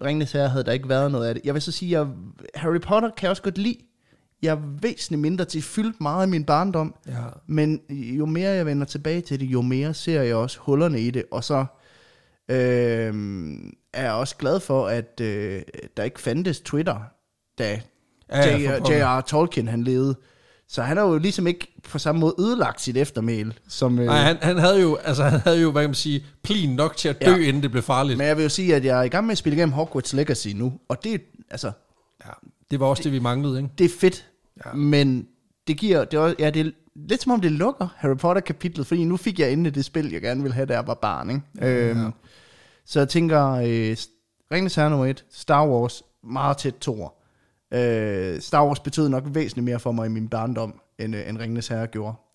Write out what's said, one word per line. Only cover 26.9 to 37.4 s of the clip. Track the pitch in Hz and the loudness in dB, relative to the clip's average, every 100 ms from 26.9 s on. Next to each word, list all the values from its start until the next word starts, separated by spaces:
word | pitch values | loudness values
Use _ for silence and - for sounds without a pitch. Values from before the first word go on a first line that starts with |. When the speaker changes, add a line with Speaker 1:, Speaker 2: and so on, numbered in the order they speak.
| - | 0
Speaker 2:
til | 160 | -2
at | 135 | 2
dø, | 156 | 4
Speaker 1:
Ja. | 185 151 | 4 4
Speaker 2:
inden | 139 | 2
det | 139 | 0
blev | 120 | 0
farligt. | 110 180 143 123 | 0 2 2 2
Speaker 1:
Men | 143 | 2
jeg | 156 | 2
vil | |
jo | 151 | 2
sige, | - 185 147 | 2 2 4
at | |
jeg | 131 127 | 4 2
er | |
i | 127 | 2
gang | 185 226 | 0 0
med | |
at | 208 | 0
spille | 160 147 | 0 2
igennem | 165 | 2
Hogwarts | 135 165 135 - | 0 -2 -4 -2
Legacy | 135 151 123 104 | -2 0 -2 -4
nu, | 101 127 131 - | -4 -4 -4 -8
og | 123 | -6
det, | 220 208 - - - | -4 -4 -6 -20 -16
altså, | 123 104 107 _ _ _ _ - | -10 -10 -10 _ _ _ _ -20
Speaker 2:
Ja, | - - _ - | -20 -20 _ -6
det | 139 | 0
var | 135 | 2
også | 139 | 2
Speaker 1:
det, | |
Speaker 2:
det, | 160 | 0
vi | 135 | 0
manglede, | 120 127 143 131 | 0 0 0 -2
ikke? | 139 - | -4 2
Speaker 1:
det | |
er | 175 - | 2 4
fedt, | 185 - - _ _ - - | 2 2 -6 _ _ -20 -8
Speaker 2:
Ja. | |
Speaker 1:
men | 139 147 147 139 127 - _ _ _ - | 0 4 6 4 2 -4 _ _ _ -6
det | 151 | -2
giver, | 214 165 | 2 2
det | 110 156 | 2 2
er | |
også, | 165 165 | 2 2
ja, | 151 | 0
det | 156 156 | 2 -2
er | - _ 147 151 | -4 _ -16 -4
lidt | 214 | -2
som | 262 | 2
om, | 240 | 2